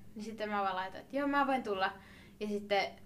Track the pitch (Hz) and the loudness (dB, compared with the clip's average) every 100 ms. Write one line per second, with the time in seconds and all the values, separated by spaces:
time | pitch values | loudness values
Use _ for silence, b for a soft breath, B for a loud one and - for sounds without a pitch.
0 | - 220 208 220 214 208 196 185 190 - | -14 -10 -10 -4 -2 0 2 0 -4 -8
1 | - 269 285 285 269 262 220 196 190 - | -4 -2 2 4 4 2 0 0 0 -2
2 | B B B B 208 208 202 202 - - | B B B B -4 -2 2 2 2 -4